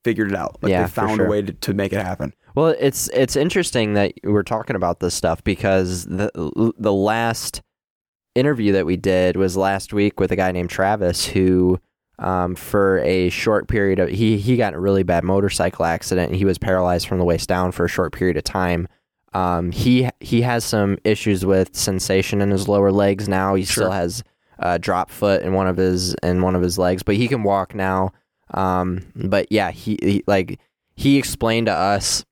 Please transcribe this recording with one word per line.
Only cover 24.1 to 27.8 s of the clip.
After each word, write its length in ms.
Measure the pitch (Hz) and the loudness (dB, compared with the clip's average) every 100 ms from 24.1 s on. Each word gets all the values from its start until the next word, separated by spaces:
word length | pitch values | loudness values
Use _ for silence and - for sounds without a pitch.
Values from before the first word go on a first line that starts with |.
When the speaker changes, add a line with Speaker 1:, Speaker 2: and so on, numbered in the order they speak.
| 110 - _ _ - | -6 -14 _ _ -6
Speaker 2:
a 180 | 87 87 | -2 -2
drop 320 | 95 90 90 | -2 -2 -4
foot 320 | - 104 98 | -2 0 0
in 120 | 90 | 0
one 140 | 95 95 | 0 0
of 100 | 90 | 2
his, 380 | 92 90 90 - | 2 0 -2 -2
in 260 | 87 90 | 0 2
one 140 | 92 92 | 2 2
of 60 | |
his 160 | 90 90 | 0 0
legs, 240 | 90 92 | 0 0
but 140 | - 101 | 0 0
he 120 | 120 | 0
can 160 | 131 | 0
walk 300 | 101 98 92 | 0 0 -2
now. 380 | 104 | -4